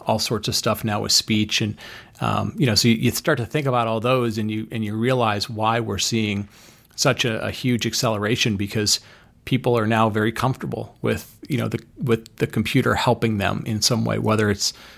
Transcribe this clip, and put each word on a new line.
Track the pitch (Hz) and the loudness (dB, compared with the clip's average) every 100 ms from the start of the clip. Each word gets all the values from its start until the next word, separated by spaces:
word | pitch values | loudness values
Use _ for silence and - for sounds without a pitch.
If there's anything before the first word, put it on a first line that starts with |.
| - | -2
all | 110 | 0
sorts | - 110 110 | 0 -2 -2
of | - | -2
stuff | 117 107 | 0 -2
now | 113 104 | -2 -2
with | 104 | 0
speech | - - 107 107 - | 0 2 2 2 0
and, | 110 101 - - - - | -2 -4 -14 -18 -20 -4
um, | 117 104 104 - | -2 0 -2 0
you | 131 | 2
know, | 104 | 4
so | 120 | 4
you, | 113 | 4
you | 120 | 2
start | - - 143 | 0 0 -2
to | 113 | 0
think | 151 139 | -2 0
about | 123 113 | 0 0
all | 113 | 0
those | 117 131 120 110 | 2 2 2 -2
and | 107 | -2
you, | 107 110 | -4 -6
and | 113 107 | -6 -4
you | 110 | 0
realize | 120 131 113 104 - | 0 2 2 0 -4
why | 107 110 117 | -2 0 2
we're | 113 101 | 0 -2
seeing | - 117 104 101 101 - - - _ - | 0 0 0 -2 -6 -12 -20 -20 _ -2
such | 143 123 123 | 0 2 0
a, | 110 | -2
a | 107 | -4
huge | - 127 120 117 | -4 -2 0 0
acceleration, | - 123 107 104 127 123 101 | 0 0 0 0 0 0 0
because | 101 113 104 - - - - _ - | -2 -2 0 0 -4 -20 -20 _ -2
people | 131 123 120 | 0 2 2
are | 107 | 2
now | 113 113 | 4 4
very | 107 110 | 2 0
comfortable | 120 131 127 131 123 110 - | 0 -2 -2 -4 -6 -8 -4
with, | 117 - - - - | -2 -2 -4 -20 -6
you | 127 | -2
know, | 113 | -2
the, | 113 - - | -4 -8 -8
with | 151 113 - - | 0 0 -2 -4
the | - | -2
computer | - 107 135 120 110 | 0 0 2 2 2
helping | - 117 113 107 | 2 2 0 0
them | 95 101 - | 0 -2 -4
in | 110 | -2
some | - 117 113 | 0 2 0
way, | 107 | 0
whether | 110 110 107 | 2 2 2
it's | 101 - - - | 2 -2 -6 -18